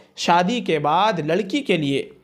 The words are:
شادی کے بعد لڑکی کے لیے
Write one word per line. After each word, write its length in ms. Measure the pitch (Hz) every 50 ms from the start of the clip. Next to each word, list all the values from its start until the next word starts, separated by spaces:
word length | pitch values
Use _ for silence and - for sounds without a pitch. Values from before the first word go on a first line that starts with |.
| - _ _
شادی 440 | - - - 170 175 180 185 247 240
کے 180 | 185 185 160 151
بعد 340 | 147 147 156 180 202 220 208 165
لڑکی 440 | 147 151 165 196 214 190 285 285 262
کے 140 | - 190
لیے 320 | 160 147 139 139 123 - - - -